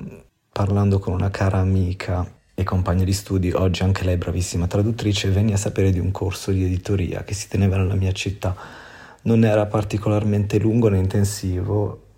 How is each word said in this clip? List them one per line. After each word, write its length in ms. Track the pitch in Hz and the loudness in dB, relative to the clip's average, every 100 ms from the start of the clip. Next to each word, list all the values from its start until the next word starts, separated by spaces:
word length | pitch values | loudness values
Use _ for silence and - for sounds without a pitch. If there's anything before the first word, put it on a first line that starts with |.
| - - - _ _ | -10 -16 -20 _ _
parlando 460 | - 98 101 101 98 | -4 0 2 2 2
con 140 | 92 | 0
una 180 | 90 98 | -2 -2
cara 280 | - 98 95 | -2 0 0
amica 720 | 95 95 90 92 - 90 87 - _ | 2 0 0 -4 -6 -6 -6 -12 _
e 80 | - | -6
compagna 420 | 95 92 87 90 | -2 0 0 0
di 80 | 92 | 2
studi, 400 | 95 - 95 90 | 0 0 0 2
oggi 300 | - 92 85 | 2 0 2
anche 220 | 95 95 | 0 0
lei 120 | 90 87 | 0 0
bravissima 500 | 87 90 87 90 87 | -2 -4 -2 -2 -2
traduttrice, 640 | 101 107 113 107 98 98 | 0 0 0 0 0 2
venni 220 | 95 110 | 2 2
a 40 | 101 | 2
sapere 340 | - - 95 | 0 0 2
di 80 | 90 | 2
un 120 | 92 | 0
corso 400 | 98 95 - - | -2 -4 -4 -2
di 140 | 95 | 0
editoria 600 | 92 90 - 98 87 92 | 0 0 -2 -2 -2 -4
che 100 | - | -8
si 140 | - - | -10 -4
teneva 280 | 98 98 95 | 0 2 2
nella 180 | 92 | 0
mia 180 | 95 95 | 0 0
città. 440 | 95 98 95 92 92 - - - - - - | -2 -4 -4 -4 -6 -10 -18 -20 -20 -20 -6
Non 220 | - 113 | 2 4
era 220 | 113 107 104 | 6 4 2
particolarmente 920 | 110 101 104 107 104 107 104 101 107 | 0 -2 -2 0 0 2 0 2 2
lungo 300 | 110 117 110 | 2 4 4
né 100 | 95 | 4
intensivo 1040 | 92 107 98 - 95 92 95 104 104 - - | 2 0 0 -2 -4 -4 -2 -2 -2 -6 -18